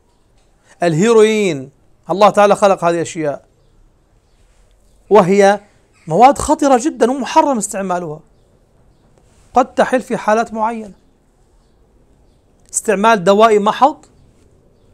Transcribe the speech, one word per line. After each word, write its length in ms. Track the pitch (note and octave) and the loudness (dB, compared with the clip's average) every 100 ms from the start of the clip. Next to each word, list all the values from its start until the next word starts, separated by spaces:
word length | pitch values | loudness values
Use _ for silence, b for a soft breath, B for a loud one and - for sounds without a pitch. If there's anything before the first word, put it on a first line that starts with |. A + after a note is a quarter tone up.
| _ _ _ _ _ _ b b | _ _ _ _ _ _ b b
الهيروين، 840 | E3+ D#3 A3+ A3 G#3+ G#3+ G3 C#3 C3+ _ _ _ - | -2 0 2 4 2 0 -4 -6 -10 _ _ _ -6
الله 200 | F3+ G#3 | 0 2
تعالى 260 | G3+ G#3 F#3 | 4 2 2
خلق 280 | G3+ F3 | 0 0
هذه 120 | E3+ E3+ | -2 -4
الأشياء، 500 | D3+ F3 D3+ - _ _ _ _ _ _ _ _ _ _ _ _ _ _ _ _ - | -6 -8 -8 -8 _ _ _ _ _ _ _ _ _ _ _ _ _ _ _ _ 2
وهي 500 | G#3 F3 G3+ G3 G3+ _ _ _ _ D#3+ | 2 4 4 2 2 _ _ _ _ -4
مواد 300 | E3+ B3+ C#4+ | 2 4 2
خطرة 420 | - D4+ C#4+ B3+ | -2 -2 2 0
جدا 280 | C#4+ B3+ A#3+ | -2 -2 -2
ومحرم 460 | C#4 A3 D#4+ D4+ A#3 | -2 -2 0 0 -2
استعمالها، 640 | - G3+ F#3+ F3+ E3 D#3 _ _ _ _ _ _ _ _ _ _ _ _ _ | -6 -8 -6 -6 -8 -14 _ _ _ _ _ _ _ _ _ _ _ _ _
قد 200 | A#3+ C4 | -2 -2
تحل 280 | - G3 B3+ | -2 -2 -2
في 160 | - G#3 | -4 -6
حالات 360 | - A3 A3 | -2 -2 -2
معينة. 400 | A3 A3 A3+ G#3 - _ _ _ _ _ _ _ _ _ _ _ _ _ _ _ _ _ | -6 -6 -8 -14 -20 _ _ _ _ _ _ _ _ _ _ _ _ _ _ _ _ _
استعمال 500 | - - G3 A3+ G#3+ | -8 -4 0 0 0
دوائي 360 | F3 G3+ A3+ G#3+ | 2 4 4 2
محض 460 | G#3 - C#4 D4 _ _ _ _ _ _ _ _ _ | 0 0 0 -2 _ _ _ _ _ _ _ _ _